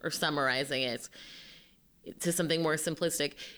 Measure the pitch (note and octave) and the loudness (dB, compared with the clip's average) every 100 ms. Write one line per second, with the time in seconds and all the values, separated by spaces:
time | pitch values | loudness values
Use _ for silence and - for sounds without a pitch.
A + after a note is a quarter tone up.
0 | D3+ - D#3+ D3 C3 B2+ C#3 C3 B2+ A#2 | -4 0 0 2 4 2 2 0 0 -2
1 | - - - - - - - _ _ _ | -8 -16 -18 -18 -20 -20 -20 _ _ _
2 | - - F3 E3+ E3 E3 D#3+ D#3 E3+ D#3 | -14 -4 0 2 2 2 2 2 0 0
3 | E3+ - C#3+ - - | 0 2 -2 -4 -14